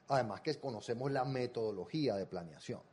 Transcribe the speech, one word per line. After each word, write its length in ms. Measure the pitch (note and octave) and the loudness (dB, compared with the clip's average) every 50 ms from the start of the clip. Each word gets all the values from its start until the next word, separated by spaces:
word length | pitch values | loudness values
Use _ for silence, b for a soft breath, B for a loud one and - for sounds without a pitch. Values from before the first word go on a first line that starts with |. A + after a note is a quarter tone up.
| b | b
Además 340 | - C#3 C3 A#2 G#2+ F#2+ G2 | 2 4 4 4 2 -2 -4
que 140 | - D#3 C#3 - | -2 -4 -4 -2
conocemos 520 | - C3+ A2+ G#2 - - A#2 A#2+ C3 C#3+ | -4 -4 -4 -4 -2 -2 -2 0 0 0
la 140 | C#3 C3+ B2+ | 2 2 2
metodología 880 | C#3 C3+ B2+ B2 A#2+ - A#2+ A2+ G#2+ G2+ F#2 F2 - - D#3+ C#3+ A#2+ G2+ | 2 2 0 0 0 0 0 0 0 0 -2 -6 -2 0 2 2 4 2
de 100 | G2 F#2 | 2 0
planeación. 560 | - F#2 F2 E2+ D#2+ D2 - - - A#2 - - - | -2 -4 -6 -6 -6 -12 -12 -8 -8 -8 -8 -8 -16